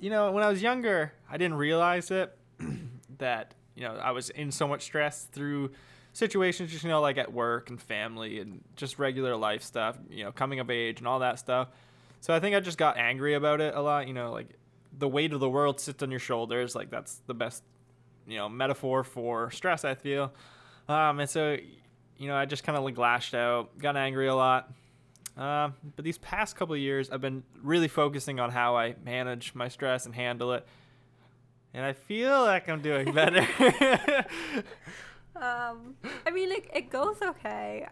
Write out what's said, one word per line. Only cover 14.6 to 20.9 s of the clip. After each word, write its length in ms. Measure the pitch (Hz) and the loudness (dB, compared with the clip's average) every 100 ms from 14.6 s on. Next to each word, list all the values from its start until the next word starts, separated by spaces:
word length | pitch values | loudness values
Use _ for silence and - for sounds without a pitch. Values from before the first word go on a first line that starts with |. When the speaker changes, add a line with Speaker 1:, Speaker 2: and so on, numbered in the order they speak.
| _ _ _ 135 | _ _ _ -4
Speaker 1:
the 120 | 139 | 0
weight 240 | 139 156 | 2 0
of 80 | 143 | 2
the 100 | 131 | 2
world 280 | 135 147 139 | 4 2 0
sits 220 | - 135 | -6 -6
on 80 | 135 | -6
your 80 | 131 | -4
shoulders. 540 | - 117 117 120 123 | -2 -2 0 -2 -2
Like, 160 | 117 98 | -4 -8
that's 260 | 113 - - - | -8 -10 -16 -10
the 80 | |
best, 280 | 120 120 - _ _ _ _ _ _ - | -4 -4 -6 _ _ _ _ _ _ -12
you 100 | 110 | -6
know, 100 | 104 | -6
metaphor 560 | 120 135 139 135 131 | -2 0 0 0 0
for 460 | 127 123 120 117 117 | 0 -4 -2 -2 -2
stress, 340 | - 185 160 | -2 0 0
I 100 | 147 | -2
feel. 380 | 127 143 139 135 - - - - - | -4 -2 -2 -2 -6 -20 -20 -20 -18
Um, 320 | - | -2